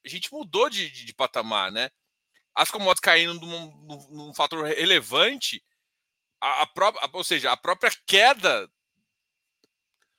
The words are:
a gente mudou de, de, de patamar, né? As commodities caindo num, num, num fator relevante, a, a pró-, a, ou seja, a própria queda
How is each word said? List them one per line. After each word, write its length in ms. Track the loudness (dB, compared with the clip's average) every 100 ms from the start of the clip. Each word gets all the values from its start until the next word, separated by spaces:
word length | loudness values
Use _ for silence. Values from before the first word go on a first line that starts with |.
a 40 | -16
gente 240 | -12 -12
mudou 360 | -12 -6 0 0
de, 220 | 0 -8
de, 140 | -10
de 100 | -14
patamar, 560 | -6 -4 -4 -4 -2 -2
né? 180 | -4 -6 _ _ _ _ _ _
As 160 | 0 0
commodities 320 | 0 0 2
caindo 460 | 4 4 2 -4 -10
num, 300 | -12 -12 -18
num, 240 | -18 -18 -18
num 240 | -18 -10
fator 300 | -4 -2 -2
relevante, 960 | -4 -2 2 2 2 0 0 0 -6 -8 _ _ _ _ _ _ _ _
a, 220 | -4 -2
a 40 | -2
pró-, 320 | 2 0 0
a, 100 | -6
ou 100 | -6
seja, 300 | -4 0 0
a 40 | 0
própria 360 | 0 0 0 -2 2
queda 600 | 6 6 6 2 0 -4 _ _ _ _ _ _ _ _ _ _ _ _ _ _